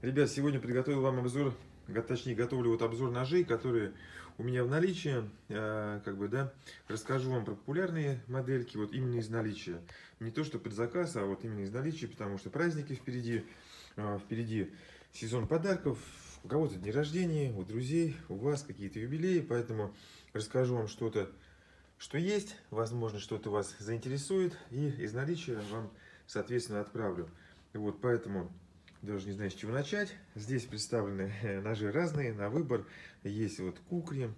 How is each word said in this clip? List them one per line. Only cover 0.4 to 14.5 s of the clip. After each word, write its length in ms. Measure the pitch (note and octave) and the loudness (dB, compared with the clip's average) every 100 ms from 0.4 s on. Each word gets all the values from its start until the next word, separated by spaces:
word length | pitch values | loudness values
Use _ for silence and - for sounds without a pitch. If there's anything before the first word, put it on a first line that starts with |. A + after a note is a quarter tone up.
| C#3+ C3+ | 2 2
приготовил 440 | A#2+ B2 C3 C#3 | 2 2 4 4
вам 180 | C3 B2+ | 4 4
обзор, 340 | B2 C3 C#3 A2+ - - - | 0 2 2 0 -10 -18 -4
го-, 120 | G#2 | -4
точнее, 320 | A#2 B2 C3 | 0 -2 0
готовлю 360 | A2 A#2+ C3 A#2 | 0 2 4 4
вот 120 | A2+ | 4
обзор 300 | A2+ A2+ B2+ | 2 2 0
ножей, 320 | B2 B2+ F3+ | 0 4 4
которые 480 | E3+ A2+ C3 A#2 G2+ - - - - - | 4 2 4 4 2 -4 -14 -16 -16 -6
у 60 | |
меня 200 | A#2+ B2+ | 0 2
в 60 | B2 | 4
наличии. 600 | D3 F#3 F3+ D#3 B2+ G#2+ - - | 4 4 2 0 0 -2 -8 -6
Э, 500 | G#2+ G#2+ G#2+ G#2 G#2 G#2+ | -2 0 0 -2 -4 -4
как 120 | G2 | -2
бы, 120 | G2+ | 0
да, 240 | B2 C3+ - - - - | 0 0 -6 -18 -20 -6
расскажу 420 | G#2+ - C3+ C3 | -6 0 0 2
вам 140 | B2+ | 0
про 120 | G#2+ G2 | 0 -6
популярные 680 | - D#3 F#3 E3 C#3+ B2+ A2 | -2 0 2 2 0 0 -2
модельки, 480 | C3 B2+ C3 A#2+ G#2 | -2 2 0 0 -2
вот 160 | G#2+ | -2
именно 240 | - B2+ A#2+ | 0 2 2
из 100 | G#2+ | 0
наличия. 540 | A2+ A2+ G2 - E2+ F2 - - - | 0 0 -2 -6 -8 -8 -18 -20 -8
Не 100 | A2+ | -6
то, 140 | C3+ D3 | -2 -2
что 140 | A#2 | -2
под 120 | A#2 | -4
заказ, 460 | G#2 A#2+ F3 E3+ A#2 | -2 0 2 0 0
а 80 | G2 | 0
вот 180 | F#2+ | 0
именно 160 | A2+ G#2 | -2 -4
из 140 | G2 | -2
наличия, 340 | A#2 D3 D#3 A#2 | -2 -2 -2 -6
потому 300 | - G2+ G2 | -6 -4 -4
что 120 | - | -4
праздники 440 | D3 F3 D3+ C#3+ | 0 2 2 -4
впереди, 500 | B2+ - B2 A#2 A#2 - - - - - - | -6 -4 -4 0 0 -2 -16 -20 -20 -14 -6
э, 200 | G#2 G2+ | -2 -2
впереди 480 | - A2+ A#2 | -2 -2 0